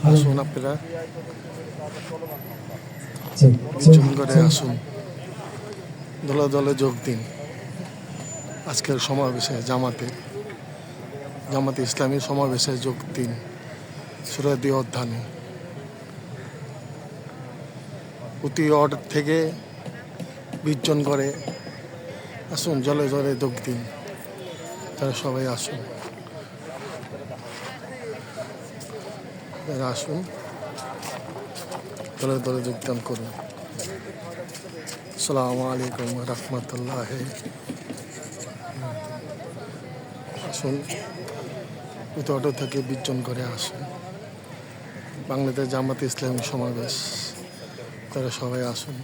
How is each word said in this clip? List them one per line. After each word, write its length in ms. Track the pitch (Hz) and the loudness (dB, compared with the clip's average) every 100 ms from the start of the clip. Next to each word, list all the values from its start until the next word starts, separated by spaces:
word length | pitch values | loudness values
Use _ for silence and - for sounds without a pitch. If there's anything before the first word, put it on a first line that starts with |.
| 156 | 12
আসুন 260 | 151 143 139 | 12 10 6
আপনারা। 280 | 131 135 135 151 160 165 165 156 - - - 160 156 151 151 151 - 165 160 147 - - - - - - - - - - 135 117 - | 2 0 0 0 -4 -6 -6 -8 -10 -10 -10 -10 -10 -8 -8 -8 -8 -8 -8 -8 -10 -10 -10 -10 -10 -10 -10 -10 -8 12 12 12 4
বিশ 120 | - 156 160 | 10 12 12
জন 120 | 139 139 | 12 6
করে 160 | 139 160 160 | 8 10 10
আসুন। 300 | 147 127 117 - - - - - - - - - - - - - - 143 | 8 4 0 -4 -8 -8 -10 -10 -10 -8 -10 -10 -10 -10 -12 -12 -6 0
দলে 200 | 139 143 | 4 6
দলে 200 | 139 139 | 6 4
যোগ 200 | 135 135 120 | 6 4 4
দিন 140 | 131 113 113 - - - - - - - - - - - - - - | 0 0 -2 -8 -8 -8 -10 -8 -8 -10 -10 -10 -8 -8 -8 -8 -2
আজকের 280 | 127 - 135 | 0 2 2
সমাবেশে 640 | - 139 135 123 - 123 | 4 4 4 2 0 0
জামাতে, 440 | 117 127 127 120 123 - - 104 104 - - - - - - - - - 135 | 2 4 4 0 -4 -6 -8 -8 -8 -10 -12 -12 -12 -12 -10 -10 -10 -10 -2
জামাতে 280 | 135 135 135 | 2 2 2
ইসলামী 360 | 120 - 135 139 | 0 2 4 4
সমাবেশে 520 | 131 139 139 127 - 127 | 2 4 4 4 2 2
যোগ 200 | 131 - - | 0 -2 -4
দিন 160 | - 120 117 - - - - - - - - - | -2 -2 -2 -8 -12 -12 -12 -12 -12 -12 -10 -8
সুরদি 400 | - 139 139 135 | 0 2 4 4
উদ্যানে। 500 | 135 120 123 120 113 120 - - - - - - - - - - - - - - - - - - - - - 123 120 117 - - - - - - - | 4 2 -2 -2 -2 -4 -10 -12 -12 -12 -12 -12 -12 -12 -12 -12 -10 -10 -12 -12 -12 -12 -12 -12 -12 -12 -12 -12 -12 -12 -12 -12 -12 -12 -10 -10 -4
প্রতি 300 | 147 143 151 | -2 4 8
ওয়ার্ড 220 | 151 147 143 - | 8 8 4 0
থেকে 260 | 147 147 160 160 170 - - - - - - - - - - | 0 4 4 4 0 -12 -12 -10 -10 -12 -10 -10 -10 -10 -4
বিশ 140 | 151 143 160 | 0 2 4
জন 120 | 147 | 4
করে 260 | 143 139 139 143 - - - - - - - - - - - | 6 4 4 0 -6 -8 -10 -12 -12 -12 -10 -10 -10 -12 -6
আসুন, 220 | 160 170 143 | -2 2 2
জলে 240 | 127 147 139 | 4 4 4
জলে 240 | 143 139 123 | 4 2 2
যোগ 120 | 135 127 - | 0 0 -2
দিন। 140 | 120 117 - - 101 - - - - - - - - | -4 -4 -8 -10 -10 -12 -10 -10 -10 -10 -10 -10 -2
তারা 140 | 135 127 | -2 0
সবাই 240 | 139 131 131 | 0 0 0
আসুন, 340 | 120 - 139 113 - - - - - - - - - - - - - - - - - - - - - - - - - 160 - - - - 220 185 - - - - - - | 0 -4 -6 -8 -10 -10 -12 -12 -12 -12 -14 -12 -10 -10 -10 -10 -10 -10 -10 -10 -10 -10 -10 -10 -10 -8 -8 -10 -10 -10 -10 -12 -12 -10 -10 -10 -10 -12 -12 -12 -10 -6
তারা 200 | 139 131 | -2 -2
আসুন, 300 | 120 - 160 185 - - - - - - 135 - - - - - - - 180 - - - - | -2 -2 -4 -4 -8 -10 -10 -10 -8 -10 -8 -8 -8 -10 -10 -10 -10 -8 -10 -10 -10 -10 -4
দলে 160 | 135 131 | 0 0
দলে 160 | 131 127 | 0 0
যোগদান 360 | 123 117 - 120 | -2 -4 -4 -4
করুন। 260 | - 117 113 - - - - - 180 190 202 170 170 175 175 - - 165 151 - - - | -2 -6 -6 -8 -10 -10 -10 -8 -8 -8 -10 -10 -10 -10 -10 -10 -12 -10 -10 -12 -12 -4
আসসালামু 460 | - 139 127 123 127 | 2 4 4 2 0
আলাইকুম 380 | 127 127 123 120 123 123 | 0 -2 -2 -2 -2 -2
রহমতুল্লাহ। 800 | 123 - 127 117 123 123 131 110 131 131 - - - - - - - - - - - - - 719 - 330 320 - 311 302 - - 180 208 - - - - - - 165 170 | -4 -4 -4 -4 -6 -4 -4 -4 -4 -6 -6 -10 -12 -10 -10 -8 -10 -10 -12 -12 -10 -10 -10 -10 -8 -6 -6 -8 -10 -10 -10 -10 -10 -10 -12 -12 -12 -12 -12 -10 -8 -6
আসুন, 240 | 143 139 143 143 - - - - - 131 - - - - - 117 | -4 -2 -2 -4 -8 -8 -8 -8 -8 -8 -8 -10 -12 -12 -12 -8
প্রতি 180 | - 143 | -6 0
অটো 180 | 139 147 | 2 2
থেকে 260 | 135 135 139 127 | 0 -2 -2 -2
বিশ 120 | 131 - | -2 -2
জন 120 | 127 | -2
করে 200 | 123 123 123 113 | -2 -4 -4 -4
আসুন। 240 | - - 139 - - - - - - - - - - - - - 139 | -6 -6 -10 -10 -10 -12 -12 -14 -14 -14 -14 -14 -12 -12 -12 -10 -4
বাংলাদেশ 380 | 135 135 131 131 | 0 2 2 0
জামাত 340 | 131 131 131 | 2 2 2
ইসলামী 400 | 131 - 131 127 120 | 0 0 0 0 0
সমাবেশ, 440 | 131 123 120 120 - - - - - - - - - 123 - - | -2 0 -2 -2 -4 -4 -6 -8 -8 -12 -12 -14 -12 -12 -12 -6
তারা 180 | 143 127 - | -2 -2 -2
সবাই 220 | 127 127 123 | -2 0 -2
আসুন 220 | 117 - 127 | -2 -6 -8